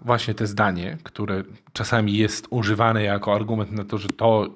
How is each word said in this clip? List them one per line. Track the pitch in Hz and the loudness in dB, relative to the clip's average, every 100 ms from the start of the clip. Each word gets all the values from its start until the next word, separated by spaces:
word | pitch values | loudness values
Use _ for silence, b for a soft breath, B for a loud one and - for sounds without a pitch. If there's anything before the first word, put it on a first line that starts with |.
właśnie | 120 117 - | 0 0 0
te | 104 107 | -2 -2
zdanie, | 101 104 87 87 - | 0 0 0 -6 -8
które | - - 101 95 - - _ | -12 -8 -4 -4 -6 -14 _
czasami | - 110 117 104 104 | -8 0 0 2 2
jest | 104 - - | 2 -2 -4
używane | 123 104 107 113 113 | -2 0 2 4 2
jako | 104 101 104 104 | 2 0 0 0
argument | 110 110 101 | 0 -2 -2
na | 107 | -6
to, | 101 107 | -6 -6
że | 95 | -4
to | - 113 110 101 | 2 4 4 2